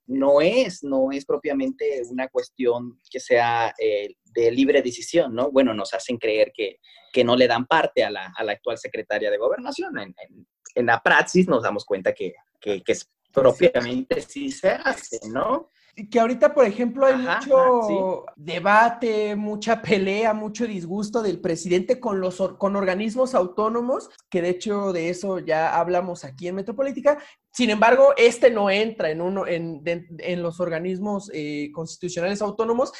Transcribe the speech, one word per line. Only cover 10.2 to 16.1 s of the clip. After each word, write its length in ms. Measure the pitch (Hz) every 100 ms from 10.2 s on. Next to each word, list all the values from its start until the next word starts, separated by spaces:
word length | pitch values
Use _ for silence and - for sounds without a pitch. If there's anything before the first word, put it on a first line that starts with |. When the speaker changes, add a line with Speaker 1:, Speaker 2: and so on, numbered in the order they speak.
| 92
Speaker 1:
en, 180 | _ _ _ - -
en 100 | 117
la 160 | 117
praxis 460 | 180 156 160 185 180
nos 160 | 131
damos 200 | 107 104 -
cuenta 280 | 95 98
que, 220 | 104 95 - _ _
que, 240 | 104 98
que 80 | -
es 180 | 98 - _ _
propiamente 880 | - 131 - - 123 120 127 131 -
sí 300 | - 143 139
se 180 | - 185
hace, 500 | 240 302 - - 113 107
¿no? 400 | 123 196 277 - _ _ - 208